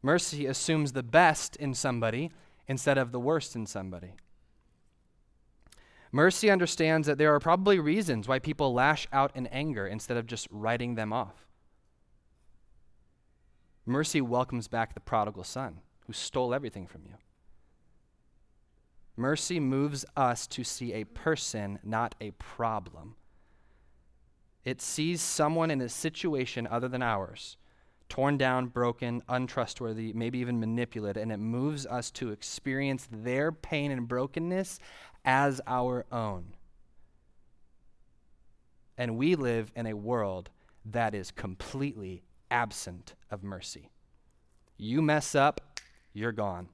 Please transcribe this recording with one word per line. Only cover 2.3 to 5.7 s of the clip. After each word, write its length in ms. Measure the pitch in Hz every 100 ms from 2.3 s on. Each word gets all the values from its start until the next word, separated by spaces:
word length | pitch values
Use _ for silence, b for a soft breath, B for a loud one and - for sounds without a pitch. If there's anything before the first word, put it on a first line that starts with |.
| b b b -
instead 280 | 135 - 135
of 140 | 123
the 80 | 123
worst 380 | 123 160 - 117
in 100 | 107
somebody. 480 | 104 95 90 90 101 - - _ _ _ _ _ _ _ _ _ _ _ _ -